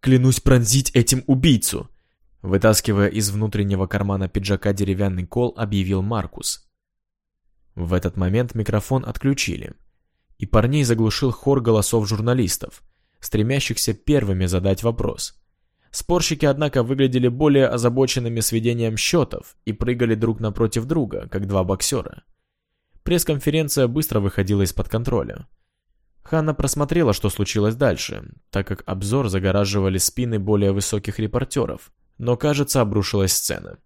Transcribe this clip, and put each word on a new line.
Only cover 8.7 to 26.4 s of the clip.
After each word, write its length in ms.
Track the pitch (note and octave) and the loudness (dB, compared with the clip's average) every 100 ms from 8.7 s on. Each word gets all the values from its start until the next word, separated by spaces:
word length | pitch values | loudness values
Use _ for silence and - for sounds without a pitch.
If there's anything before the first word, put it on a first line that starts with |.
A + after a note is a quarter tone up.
| G#2+ - C3+ A#2+ | -2 -2 -4 -4
отключили, 680 | - C#3 C#3 - - - - _ _ _ _ _ _ | -4 -2 0 -4 -6 -10 -16 _ _ _ _ _ _
и 100 | G#2 | 2
парней 380 | A2 A2+ D3 | 2 4 2
заглушил 460 | C3 A2+ A2 - C3+ | 2 2 2 2 -2
хор 300 | A2+ - C#3 | 0 0 0
голосов 480 | A#2 A2 G2+ A#2 G2+ | 2 2 2 0 0
журналистов, 720 | G#2+ A2+ B2+ G2 - - - - _ _ _ | -2 0 0 0 -4 -10 -16 -20 _ _ _
стремящихся 760 | - A2 A2 C#3 - A2+ - | -4 -2 0 0 -2 -4 -2
первыми 520 | G#2 - D3 G#2+ F#2 F#2 | -4 2 2 2 0 0
задать 360 | F2+ F#2+ F#2+ | 0 0 0
вопрос. 580 | A#2 A#2 - - - - _ _ _ _ _ | -2 -2 -4 -6 -12 -12 _ _ _ _ _
Спорщики, 540 | - - F3 D#3+ D3 | -12 -2 0 0 0
однако, 380 | D3 C#3 D3+ C3+ | 0 2 0 0
выглядели 460 | A#2 C3+ C3+ B2+ B2 | 0 2 2 2 0
более 380 | B2 D3+ C#3 B2+ | 2 4 6 4
озабоченными 760 | A#2+ A#2+ B2 C3 - A#2+ A#2 | 2 0 2 0 0 -4 -4
сведением 560 | G#2+ A2+ A2+ A#2+ A2+ A2 | -2 0 0 0 -2 -2
счетов 600 | - F3 C#3 - - _ | 0 2 0 -4 -14 _
и 80 | - | -8
прыгали 420 | G#2+ A#2+ B2 A#2+ | -4 -2 0 0
друг 240 | A2 A2 G#2+ | 2 0 -2
напротив 460 | G#2+ G2+ A2+ A#2 | -4 0 0 0
друга, 440 | A#2+ D#3+ A2+ - - | -2 -2 -2 -6 -6
как 160 | - G2 | -6 -2
два 180 | G2 | 0
боксера. 600 | F#2 F#2+ - D#2+ D2+ - _ _ _ _ _ _ _ - | 0 -2 -2 -4 -6 -16 _ _ _ _ _ _ _ -10
Пресс-конференция 800 | - E3+ - D3 D3 D#3 D3+ - B2 | -2 0 0 0 0 0 0 2 2
быстро 340 | C3 D#3 G#2+ | 2 0 0
выходила 420 | G2 - F#2+ G2+ | 0 -2 0 2
из-под 260 | F#2+ - G2 | 0 -2 -4
контроля. 580 | A2+ B2 A#2 A#1 - - _ _ _ _ _ _ _ | -4 -2 -2 -4 -10 -16 _ _ _ _ _ _ _
Ханна 300 | - D#3+ | -2 0